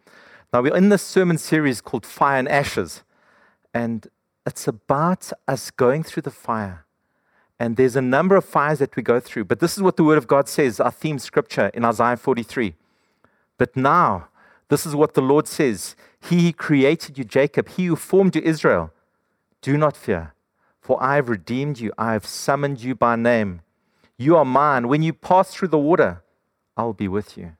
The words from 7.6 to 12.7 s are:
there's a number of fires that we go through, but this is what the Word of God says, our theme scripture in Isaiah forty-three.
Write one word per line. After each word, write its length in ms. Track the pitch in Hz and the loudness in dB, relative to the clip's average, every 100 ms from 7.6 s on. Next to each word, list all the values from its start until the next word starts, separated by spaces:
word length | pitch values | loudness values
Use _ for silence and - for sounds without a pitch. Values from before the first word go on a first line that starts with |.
| 117 113 | -4 2
there's 180 | 131 127 | 2 2
a 60 | |
number 340 | 127 135 180 196 | 0 2 4 2
of 80 | |
fires 360 | - 156 143 151 | 2 0 0 0
that 160 | 135 - | -2 -2
we 80 | |
go 160 | 117 120 | 0 0
through, 260 | - - 95 | 0 -6 -4
but 140 | 120 | 0
this 180 | 170 - | -2 0
is 60 | |
what 140 | 190 180 | 0 4
the 60 | |
Word 140 | 156 151 | 4 4
of 80 | 117 | 4
God 240 | 139 139 | 2 2
says, 300 | - 135 110 | 0 0 0
our 100 | 120 | -2
theme 300 | - 156 143 | -2 -6 -6
scripture 500 | - 151 - - 98 117 | -4 -4 -2 -2 -2 0
in 100 | 117 | 0
Isaiah 320 | 113 120 120 | 2 0 0
forty-three. 560 | - 120 110 139 104 | -2 -4 -4 -4 -6